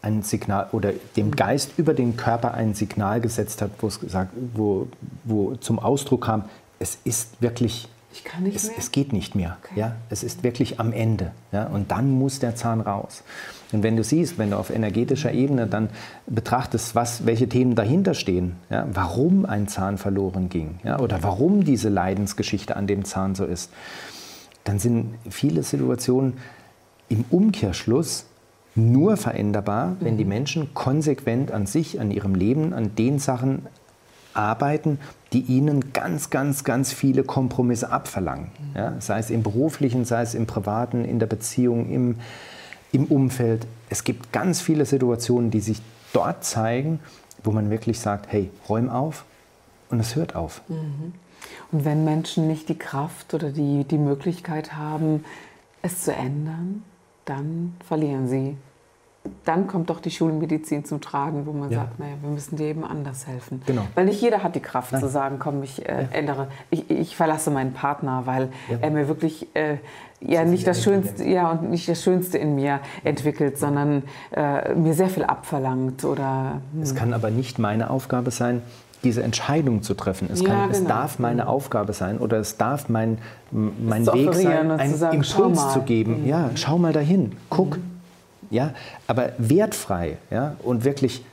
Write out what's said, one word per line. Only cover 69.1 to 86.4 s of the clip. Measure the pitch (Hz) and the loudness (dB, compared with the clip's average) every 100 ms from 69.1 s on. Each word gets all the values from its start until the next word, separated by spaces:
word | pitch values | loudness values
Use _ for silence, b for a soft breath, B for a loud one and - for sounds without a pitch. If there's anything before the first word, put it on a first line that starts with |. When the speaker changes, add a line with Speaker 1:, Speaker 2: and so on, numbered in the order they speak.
| 156 165 - - - | 0 -2 -4 -6 -2
Speaker 2:
äh, | 156 143 B B B B | -2 -2 B B B B
ja, | - 170 | 0 4
Speaker 1:
Zu | 165 | 4
Speaker 2:
nicht | 180 | 4
Speaker 1:
viel | 185 | 4
Speaker 2:
das | 175 214 | 4 4
Speaker 1:
Energie | 196 190 | 4 2
Speaker 2:
Schönste, | - | -2
Speaker 1:
nimmt. | - 185 | 2 4
Speaker 2:
ja, | 170 | 4
und | 165 165 | 0 0
nicht | 170 170 | -2 0
das | 170 | 0
Schönste | - 185 180 151 | 4 2 2 0
in | 151 139 | 0 2
mir | 143 139 139 B | 2 0 -4 B
entwickelt, | 156 147 143 147 143 139 | -2 0 0 2 0 2
sondern, | 147 143 143 143 139 B B - | 0 2 2 2 -2 B B -2
äh, | 147 139 - | 0 0 2
mir | - 160 156 | 2 4 4
sehr | 185 | 2
viel | 185 | 2
abverlangt“, | - - - 147 131 127 131 131 | -2 -2 -4 -2 0 0 -2 -2
oder, | 143 139 135 135 131 143 135 151 | -2 0 0 0 -2 -6 -8 -4
Speaker 1:
Es | 147 | -4
Speaker 2:
hm. | 131 | 0
Speaker 1:
kann | 113 | 0
aber | 113 110 | 0 0
nicht | 113 127 - | 0 -2 0
meine | 107 107 113 | 0 2 0
Aufgabe | 131 - 123 123 | -2 -2 -2 -2
sein, | 120 120 120 120 B B - | 0 0 0 -4 B B -2
diese | 127 117 | 0 2
Entscheidung | 117 - - 143 139 110 | 0 -2 2 2 4 2
zu | - 98 | 0 -2
treffen. | - 95 90 | -2 -2 -2
Es | 175 | 2
Speaker 2:
Ja, | 190 | 2
Speaker 1:
kann, | 196 196 | 4 2
es | 202 | 2
Speaker 2:
genau. | 180 | 2
Speaker 1:
darf | 113 139 - | 2 0 0
meine | 120 117 | 0 2
Speaker 2:
Mhm. | 107 | 2
Speaker 1:
Aufgabe | 131 139 113 104 | 0 2 0 0
sein | 104 92 110 | -2 -2 -2
oder | 110 110 | 0 0
es | 104 - | 0 0
darf | 110 143 - | 0 0 2
mein, | 113 113 113 B B B | 2 2 0 B B B
m-, | 110 107 101 | -2 -2 0
Speaker 2:
Es | 113 | 0
Speaker 1:
mein | 110 117 | 4 4
Speaker 2:
zu | |
Speaker 1:
Weg | 123 147 | 6 4
Speaker 2:
offerieren | 170 185 | 4 4
Speaker 1:
sein, | 160 160 | 4 2
Speaker 2:
und | 156 | 2
zu | |
Speaker 1:
einen | 139 147 | 0 2
Speaker 2:
sagen, | 165 156 | 2 2
Speaker 1:
Impuls | 143 | 2
Speaker 2:
„Schau | - 220 | 4 6
mal.“ | 170 139 | 6 4
Speaker 1:
zu | 135 | 2
geben. | - 113 113 113 | 2 2 2 2
Speaker 2:
Mhm. | 120 | 2
Speaker 1:
Ja, | 160 | 2